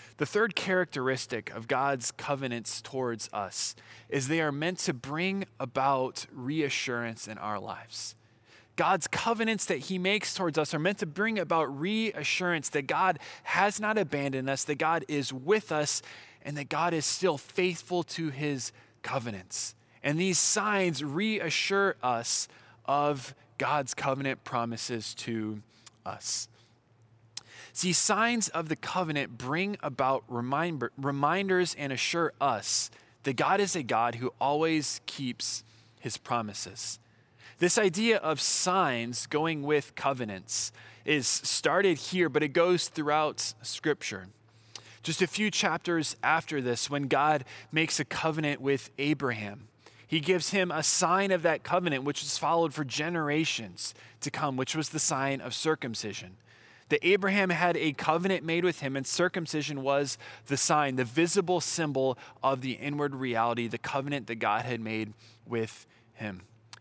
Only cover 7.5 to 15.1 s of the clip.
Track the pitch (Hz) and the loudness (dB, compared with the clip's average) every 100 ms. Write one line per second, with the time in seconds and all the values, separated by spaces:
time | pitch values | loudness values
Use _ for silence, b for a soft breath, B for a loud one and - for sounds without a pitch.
7.5 | 101 104 95 - - - - b b b | -6 -6 -12 -12 -10 -10 -12 b b b
8.5 | b b - 160 190 - - 226 226 220 | b b -2 2 2 0 -2 0 0 0
9.5 | 214 - 151 135 185 185 208 - - 175 | 0 0 -2 -2 -2 2 0 0 -2 0
10.5 | 156 147 156 175 202 170 160 220 220 160 | 2 0 0 0 -2 -6 -2 -2 0 2
11.5 | 165 139 139 180 220 220 - 147 - 180 | 2 2 -2 -2 0 0 -2 -2 0 0
12.5 | 165 - 147 135 156 185 156 B B - | 0 0 -2 0 2 2 2 B B -2
13.5 | 175 202 208 214 214 156 143 139 131 135 | 2 2 2 0 0 0 0 -2 -2 -2
14.5 | 135 - 143 160 165 - | -2 -2 0 0 0 0